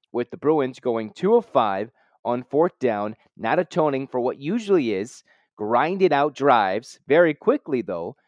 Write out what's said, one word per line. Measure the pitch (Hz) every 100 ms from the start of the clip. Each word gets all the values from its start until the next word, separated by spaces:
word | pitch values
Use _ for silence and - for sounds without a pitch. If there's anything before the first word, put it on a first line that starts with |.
| _
with | 117 123
the | 104
Bruins | 131 156 131 127
going | 127 113 110
two | - 185 233
of | -
five | 139 110 95 110 _ _ _ -
on | 123
fourth | 127 143 170 -
down, | 123 104 104 110 _ -
not | 110 147
atoning | 180 175 156 135 135
for | 131
what | 123 -
usually | 143 226 208 190 120
is | 98 113 - _ _ _ -
grinded | 107 120 156 190 185
out | 143 147 135
drives | 139 123 101 98 123 - -
very | 147 175
quickly, | 147 - 277 - 135
though, | 101 90 85 127